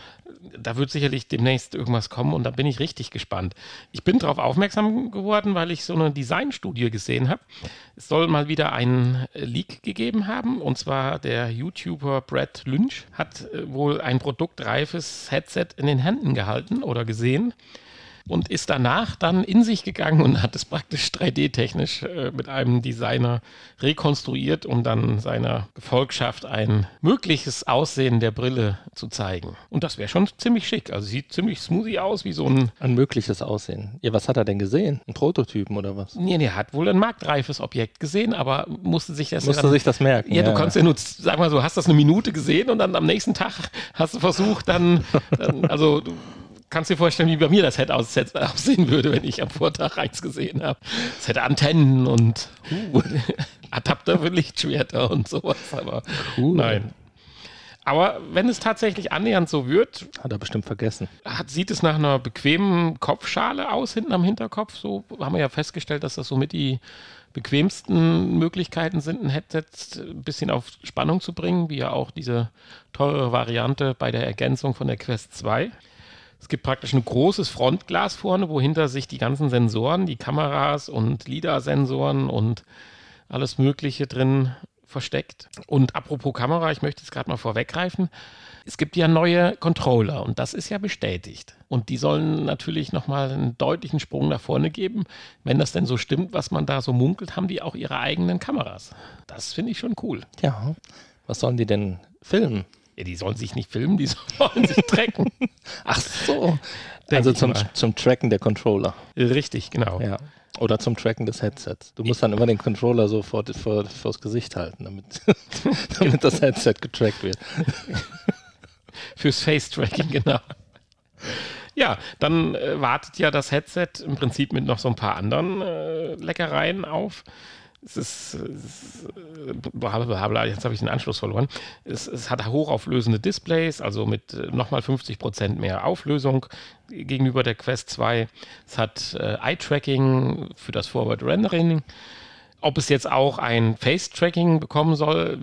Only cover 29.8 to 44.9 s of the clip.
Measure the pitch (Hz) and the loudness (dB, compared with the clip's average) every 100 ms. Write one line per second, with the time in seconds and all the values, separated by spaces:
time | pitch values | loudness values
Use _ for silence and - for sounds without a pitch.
29.8 | 165 - 104 175 202 - 240 233 - 226 | -2 -6 -2 2 2 0 0 0 0 -6
30.8 | - 101 101 123 - - 180 - - 170 | -4 -6 -4 -6 -6 -4 -2 -2 -2 -2
31.8 | 220 185 190 208 196 156 135 135 120 - | 0 -2 -2 -4 -4 -2 2 4 2 0
32.8 | 131 123 139 120 104 104 - 107 - - | 0 4 4 2 -2 -4 -2 -4 -4 -8
33.8 | 101 123 120 110 - 127 107 101 98 139 | -8 -4 0 0 2 2 2 2 2 2
34.8 | 190 139 - 110 147 180 120 107 98 104 | 2 -2 -4 0 2 2 0 0 -2 -4
35.8 | 98 98 95 - 180 175 131 90 107 139 | -4 -6 -8 -4 0 2 2 0 -4 0
36.8 | 175 190 226 - 156 147 131 143 131 127 | 4 4 4 0 -2 -2 -2 -6 -4 -2
37.8 | 110 - 156 190 226 220 131 135 - 156 | -4 -4 -4 0 0 0 0 0 -2 -4
38.8 | 185 165 - 147 147 - 139 143 143 143 | 0 0 -2 -6 -4 -2 2 2 4 4
39.8 | - 123 135 123 - 107 107 104 165 - | 4 4 4 4 4 4 6 6 4 6
40.8 | 165 151 - - - 156 170 147 147 - | 6 6 -2 -4 0 4 4 4 2 2
41.8 | 160 147 147 185 226 160 135 151 247 226 | 6 8 8 6 4 -2 2 2 4 2
42.8 | 190 170 160 202 262 - 202 - - - | 2 2 2 2 0 0 -2 -4 -10 -10
43.8 | - - 160 - 175 170 202 214 - 175 | -8 -2 -2 2 0 2 2 2 2 4
44.8 | 175 | 6